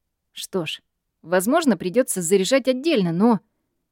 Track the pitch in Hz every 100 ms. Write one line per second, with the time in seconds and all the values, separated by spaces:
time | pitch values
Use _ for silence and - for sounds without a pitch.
0 | _ _ _ - - 190 156 - _ _
1 | _ _ 160 180 190 320 302 180 185 214
2 | 254 185 165 196 185 269 262 254 320 262
3 | 175 165 233 208 - _ _ _ _